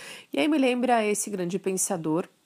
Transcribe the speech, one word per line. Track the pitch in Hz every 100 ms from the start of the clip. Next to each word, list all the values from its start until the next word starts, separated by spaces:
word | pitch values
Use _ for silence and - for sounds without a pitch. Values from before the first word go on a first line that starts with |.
| - - -
E | 269
aí | 302
me | 302
lembra | 262 247 247 233 214
esse | 208 -
grande | 202 175 185
pensador | 190 185 - 185 160 160 - _